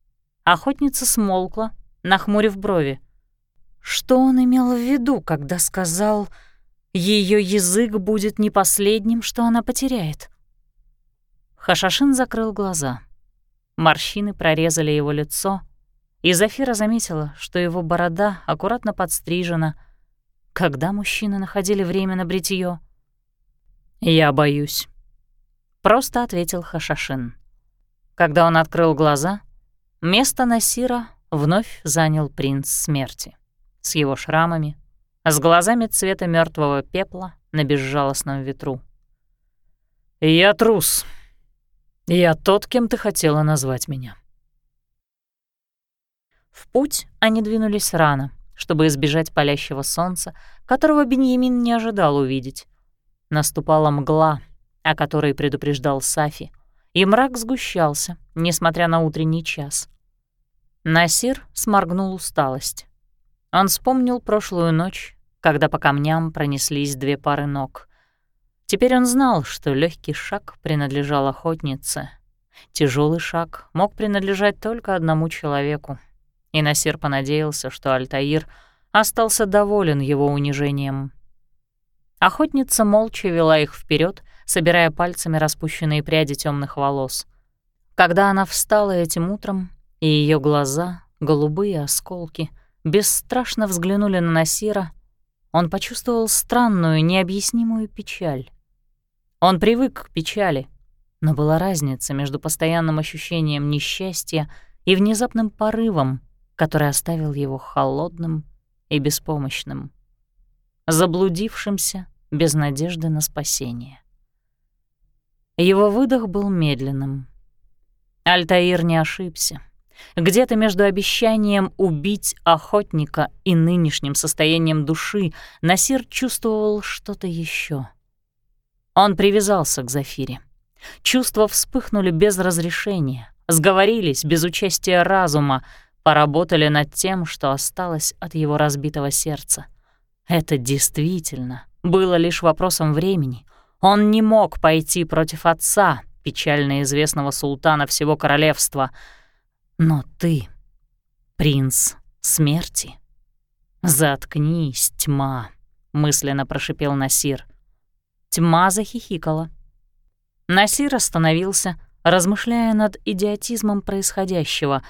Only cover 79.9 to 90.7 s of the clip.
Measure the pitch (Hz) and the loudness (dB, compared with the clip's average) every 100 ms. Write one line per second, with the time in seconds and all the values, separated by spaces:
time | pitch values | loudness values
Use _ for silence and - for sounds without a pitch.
79.9 | 143 139 143 143 143 143 139 143 139 139 | 0 0 0 2 0 -2 0 -2 -2 -4
80.9 | 135 135 - - _ _ _ _ _ _ | -6 -8 -12 -20 _ _ _ _ _ _
81.9 | _ _ - 180 - 311 277 262 - 208 | _ _ 0 0 2 0 0 0 0 2
82.9 | 208 226 - 196 165 160 156 147 - - | 2 2 -2 -2 2 4 4 2 -4 -2
83.9 | 147 170 - - - - 185 170 170 165 | 0 0 -2 -16 -16 -6 0 4 4 4
84.9 | - 175 175 170 156 156 - 160 - 156 | 2 -4 -4 -4 0 0 -2 -8 -4 -2
85.9 | 151 147 156 147 139 156 143 139 - 139 | -2 0 0 0 -2 -4 -4 -6 -4 -2
86.9 | 139 131 - - _ _ _ _ _ _ | -2 -4 -8 -12 _ _ _ _ _ _
87.9 | - 180 175 196 196 190 - - 214 202 | 2 4 4 4 2 0 -2 0 2 2
88.9 | 180 170 175 170 208 - 190 180 - _ | 0 -2 -2 -4 -4 -6 -6 -6 -12 _
89.9 | _ 160 151 147 156 147 147 135 | _ 2 2 4 2 2 2 0